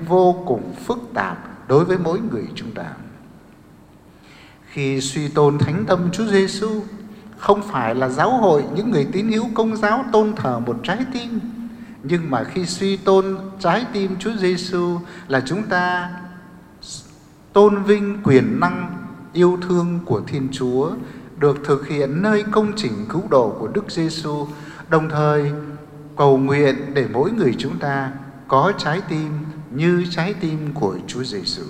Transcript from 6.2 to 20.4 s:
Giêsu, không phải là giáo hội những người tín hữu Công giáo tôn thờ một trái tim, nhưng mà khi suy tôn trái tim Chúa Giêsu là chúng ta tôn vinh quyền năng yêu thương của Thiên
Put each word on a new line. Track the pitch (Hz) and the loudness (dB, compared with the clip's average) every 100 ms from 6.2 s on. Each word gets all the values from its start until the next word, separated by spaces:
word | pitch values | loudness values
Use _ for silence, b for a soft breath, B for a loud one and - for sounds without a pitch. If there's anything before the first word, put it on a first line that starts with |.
| 220 | 2
Giêsu, | 196 190 - 220 214 196 - - B B - | 4 4 0 -2 -4 -6 -12 -16 B B -2
không | - 208 | 2 2
phải | 208 139 113 123 | 0 -2 0 0
là | 131 | 0
giáo | 131 185 254 | 2 2 4
hội | 208 147 127 156 | 4 4 2 -2
những | 220 | 0
người | 180 135 | 0 0
tín | 180 220 | 0 0
hữu | 220 220 | 0 0
Công | - 226 214 | 0 0 0
giáo | 208 233 262 | 0 0 2
tôn | 220 214 214 | 2 2 0
thờ | 135 120 | -2 -2
một | 120 120 | -2 -4
trái | - 208 262 | -2 -4 -4
tim, | 254 240 226 - - B B B B | -6 -6 -6 -6 -10 B B B B
nhưng | 135 170 156 | -2 -2 0
mà | 123 | -2
khi | 107 185 175 | -2 -4 -4
suy | - 196 196 | -2 -2 0
tôn | 196 190 190 190 - - | 4 4 4 -2 -8 -4
trái | 175 196 247 | 0 0 0
tim | 208 190 185 | -2 -2 -2
Chúa | 214 226 | -4 0
Giêsu | 180 180 - 180 175 170 - B B | 0 0 -2 -2 0 -2 -6 B B
là | 135 - | -2 0
chúng | 180 | -4
ta | 214 185 180 180 175 - - - - - - - - - - - - - - | 0 0 0 0 -4 -10 -14 -18 -20 -20 -20 -20 -18 -18 -18 -20 -20 -20 2
tôn | 196 208 202 | 8 8 6
vinh | 196 208 202 202 | 4 2 2 0
quyền | - 135 107 - | 6 6 6 2
năng | 175 185 175 - - - - | 0 0 -6 -8 -12 -16 -6
yêu | 170 180 180 | 2 4 4
thương | 180 175 175 170 - | 0 0 0 -2 -2
của | 107 - | -2 -2
Thiên | 147 | -4